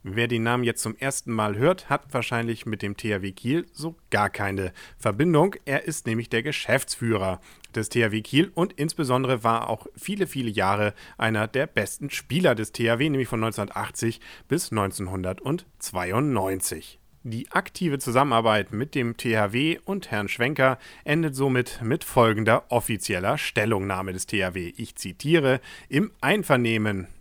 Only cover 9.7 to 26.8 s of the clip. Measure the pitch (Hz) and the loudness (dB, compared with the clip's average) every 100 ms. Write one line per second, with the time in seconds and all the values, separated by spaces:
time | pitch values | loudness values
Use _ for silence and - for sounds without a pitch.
9.7 | 110 - - - 202 175 139 120 104 95 | -6 -8 -12 -8 -4 -2 -2 -2 2 2
10.7 | 104 104 - - - 113 107 110 131 156 | 4 0 -2 -20 -2 0 0 0 -2 -2
11.7 | - 98 - 143 - - 143 180 110 107 | -2 -4 -6 -8 -8 -4 2 4 2 -2
12.7 | - 113 117 156 139 123 117 113 110 101 | 0 2 2 2 0 0 0 -2 -2 -6
13.7 | - 104 - 113 113 - - - 151 - | -6 -8 -2 -4 -4 -14 -20 -4 -2 0
14.7 | 110 98 95 95 95 90 92 131 170 - | 0 0 -2 -6 -4 -4 -4 -4 -4 -6
15.7 | _ - 92 90 107 147 117 95 95 - | _ -6 -4 0 0 2 0 0 -2 -4
16.7 | - - - _ _ 120 113 - 185 - | -6 -12 -20 _ _ -10 -8 -2 -4 -4
17.7 | - 175 139 - 120 143 117 113 107 98 | -4 -2 -2 0 2 4 4 6 4 2
18.7 | 104 143 147 120 110 123 110 104 117 156 | -4 -2 -2 -2 -2 0 2 2 2 0
19.7 | 170 - 196 - 107 101 - 120 147 131 | -2 -6 -6 -4 -4 -4 -2 -2 2 2
20.7 | 127 - - - 156 160 131 135 127 123 | 2 -8 -14 -2 0 0 0 2 2 0
21.7 | - 113 113 - - 113 107 110 120 - | -4 -2 -2 0 4 4 4 4 2 2
22.7 | 117 - 107 - 92 95 151 - - 107 | -2 0 -4 -2 -2 0 -2 -2 0 0
23.7 | 104 98 92 95 92 - 104 92 90 85 | 0 0 -4 -4 -6 -4 -2 -2 -4 -8
24.7 | - 110 - 98 87 143 165 135 131 - | -10 -12 -10 -12 -6 4 6 6 2 -2
25.7 | - - 139 214 _ 135 208 - 131 117 | -20 -2 0 0 _ 0 2 4 4 4
26.7 | 113 | 2